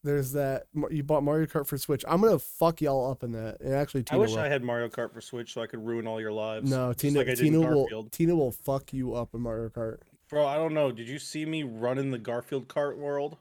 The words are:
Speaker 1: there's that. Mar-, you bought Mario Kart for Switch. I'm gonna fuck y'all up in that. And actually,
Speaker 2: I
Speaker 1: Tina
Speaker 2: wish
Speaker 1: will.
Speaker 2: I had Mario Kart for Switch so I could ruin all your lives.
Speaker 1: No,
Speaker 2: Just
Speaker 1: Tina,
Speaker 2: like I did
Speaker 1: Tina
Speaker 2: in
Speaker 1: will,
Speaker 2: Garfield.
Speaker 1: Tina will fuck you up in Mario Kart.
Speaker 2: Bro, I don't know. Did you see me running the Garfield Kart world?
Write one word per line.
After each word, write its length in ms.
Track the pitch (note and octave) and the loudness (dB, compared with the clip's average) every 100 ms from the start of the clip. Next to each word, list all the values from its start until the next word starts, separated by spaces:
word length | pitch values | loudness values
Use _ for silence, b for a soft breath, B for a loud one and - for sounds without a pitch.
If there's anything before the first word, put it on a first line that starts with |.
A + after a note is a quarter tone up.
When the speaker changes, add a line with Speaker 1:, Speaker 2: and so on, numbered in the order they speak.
Speaker 1:
there's 300 | D3 C#3+ B2+ | 2 0 0
that. 340 | C#3+ C#3 C3+ - | 0 0 -2 -4
Mar-, 180 | D3+ D3 | -4 -2
you 120 | D#3 | -2
bought 200 | C#3 D3+ | 2 2
Mario 240 | C#3+ D#3 D#3 | 4 2 2
Kart 200 | D#3+ C#3+ | -2 -2
for 120 | C#3 | -4
Switch. 260 | - C#3 - | -2 -2 2
I'm 120 | E3+ | 4
gonna 160 | A3 E3+ | 6 4
fuck 420 | - - E3 E3 | 0 2 2 4
y'all 300 | D#3 C3+ B2+ | 2 2 0
up 120 | C3 | -2
in 100 | A#2+ | -4
that. 280 | A2+ A2 - | -6 -6 -6
And 140 | - | -2
actually, 260 | C3+ D3 C#3 | 0 0 -2
Speaker 2:
I 40 | |
Speaker 1:
Tina 160 | A#2 - | 0 4
Speaker 2:
wish 100 | - | 4
Speaker 1:
will. 60 | A2 | 4
Speaker 2:
I 100 | D3 | 0
had 140 | C#3 | 0
Mario 260 | B2 A#2+ A#2 | 0 -2 -2
Kart 240 | A#2+ A#2 | -4 -6
for 80 | A2+ | -8
Switch 320 | - A#2+ A#2+ | -12 -10 -8
so 100 | - | -6
I 40 | A2+ | -6
could 180 | A#2 | -6
ruin 220 | A2 A#2 A2+ | -4 -4 -2
all 140 | A2+ | -4
your 120 | A2 | -4
lives. 360 | G#2+ G#2+ A2 C3+ | -4 -4 -2 0
Speaker 1:
No, 180 | C3 B2+ | 0 0
Speaker 2:
Just 100 | A#2+ | 0
Speaker 1:
Tina, 180 | C#3+ D3 | 2 2
Speaker 2:
like 100 | B2 | 2
I 20 | |
did 80 | B2 | 4
Speaker 1:
Tina 220 | D3+ D#3 | 4 6
Speaker 2:
in 80 | D#3+ | 6
Speaker 1:
will, 120 | D3+ | 4
Speaker 2:
Garfield. 300 | C3+ A2 A2 | 2 -2 -10
Speaker 1:
Tina 220 | - E3 | 0 4
will 180 | E3+ C3 | 4 2
fuck 400 | A2 - C3+ C3+ | 0 -4 -4 -4
you 220 | C3+ B2+ | -6 -4
up 200 | A#2+ A#2 | -4 -6
in 60 | A#2 | -6
Mario 280 | A#2+ A2+ A2+ | -4 -4 -6
Kart. 300 | A#2+ A2+ A2 - _ _ | -6 -6 -8 -16 _ _
Speaker 2:
Bro, 180 | D3 D3 | 2 2
I 100 | D3 | 2
don't 180 | D#3+ | 0
know. 160 | D#3 C#3+ | 2 2
Did 180 | A#2 A#2 | 0 -8
you 100 | C#3+ | -10
see 260 | - D#3 | -8 -6
me 180 | D#3 D#3+ | -4 -4
running 480 | C#3+ A2 A#2+ C3 C#3 | -4 -2 -2 0 -2
the 80 | B2+ | -4
Garfield 500 | A2 A#2+ - C#3 A#2+ | -4 -6 -4 -6 -4
Kart 280 | - C#3+ A#2+ | -2 -2 -2
world? 400 | C#3+ C#3+ D3 D#3 | -4 -2 -4 -8